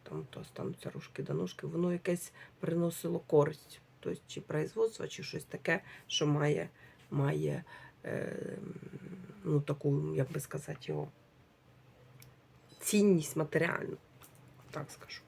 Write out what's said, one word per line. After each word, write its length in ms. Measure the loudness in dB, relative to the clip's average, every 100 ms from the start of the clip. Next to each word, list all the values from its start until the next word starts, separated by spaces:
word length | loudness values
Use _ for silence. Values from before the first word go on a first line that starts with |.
Там 220 | -10 -10 -10
то 100 | -12
остануться 500 | -14 -6 -6 -6 -8
ружки 340 | -10 -12 -10
да 100 | -4
ножки. 340 | -2 -2 -6 -6
Воно 260 | 0 0
якесь 400 | 0 0 -2 -2 -16 -20 -6
приносило 600 | 0 2 2 0 -2 -2
користь. 600 | 6 6 6 2 -14 -20 _ -10
Тобто 220 | -6 -6 -8
чи 140 | -14
производство, 640 | -2 -2 -2 2 0 0 -8
чи 160 | -8
щось 200 | -8 -8
таке, 380 | -8 -6 0 0 -2 -20 -4
що 200 | 2 4
має, 420 | 4 4 2 0 -10 -20 -20 -4
має, 520 | 2 2 2 0 -2 -6 -16 -20 -14 -6
е, 520 | -4 -4 -6 -6 -8 -10 -10 -12 -14 -12 -14 -14 -8
ну, 180 | 2 2
таку, 540 | 2 0 2 2 2 0
як 160 | 0
би 80 | -2
сказати, 400 | -4 -8 -6 -10
його 300 | -4 -4 -4 -10 -20 -20 -20 _ -20 -20 -20 -20 -20 -20 -20 -20 _ -20 -20 -8
цінність 560 | 2 6 8 8 4 -2
матеріальну. 640 | 2 4 4 2 -2 -8 -12 -20 -20 -20 -20 -20 -10
Так 200 | -8 -8
скажу. 300 | -12 -16 -16